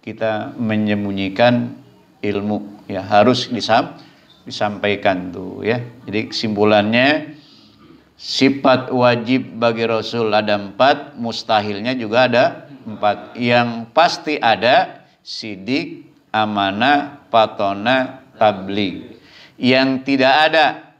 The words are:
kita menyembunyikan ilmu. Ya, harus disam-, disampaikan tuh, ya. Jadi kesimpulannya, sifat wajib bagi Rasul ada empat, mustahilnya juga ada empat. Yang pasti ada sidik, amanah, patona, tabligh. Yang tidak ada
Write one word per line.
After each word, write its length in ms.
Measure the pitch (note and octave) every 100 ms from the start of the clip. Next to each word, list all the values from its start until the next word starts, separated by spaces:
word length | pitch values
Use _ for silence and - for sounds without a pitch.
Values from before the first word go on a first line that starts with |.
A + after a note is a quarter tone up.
kita 560 | - A2 A2+ G#2+ A2 -
menyembunyikan 1200 | A2+ G#2+ G#2+ G#2 G2+ G2 G2 F#2+ A#2+ A#2+ A#2+ - - _ _ _
ilmu. 560 | G#2 G2+ G#2 G#2 - - -
Ya, 160 | G2
harus 480 | G2 G#2 G#2+ B2+ -
disam-, 400 | A#2 F#2+ A2+ E3 - - _ _ _ -
disampaikan 800 | B2 G#2+ G2+ G#2 G2+ G2+ F#2 F2+
tuh, 320 | F2+ - F#2+
ya. 240 | G2+ B2 B2 - -
Jadi 240 | G2+ A2+
kesimpulannya, 1040 | - A2+ G#2 G#2+ G#2+ G#2 A#2 C3+ D3+ D3+ - - - _ _ - - _ _
sifat 720 | - - C3+ C#3 C3+ B2+ -
wajib 720 | B2+ B2 A#2+ A2 C3 - A2
bagi 240 | A#2 A2+
Rasul 480 | A2+ A2+ G#2+ A#2+ A2
ada 240 | G#2 G#2+ G#2
empat, 640 | G2+ F#2+ B2+ C#3+ - -
mustahilnya 720 | A#2 A2 - A2 G#2 G2 A2+
juga 320 | C3 A2 A2+
ada 200 | B2+ A#2+ D#3+ E3+ - C#3 -
empat. 480 | G2+ G#2 G2+ - -
Yang 320 | A#2+ A#2+ A#2+ A#2 A2+
pasti 480 | - E3+ - - D3+
ada 640 | A#2 G#2 A2+ D3+ F#3 - _ _
sidik, 880 | - - A#2 G2 F#2+ C#3 E3+ E3 - _ _
amanah, 960 | A2 G#2+ G#2+ G2 G2 B2 D3 C#3+ - _
patona, 960 | A2+ G#2+ - G2+ G2 G#2+ C3 C3 - - -
tabligh. 800 | G#2+ G2 F#2+ G2+ G2 - - - _ - - _
Yang 280 | B2 B2+ C3+ C3 C3
tidak 260 | C3+ C3 C#3 D#3+
ada 180 | D#3+ C#3+ - - _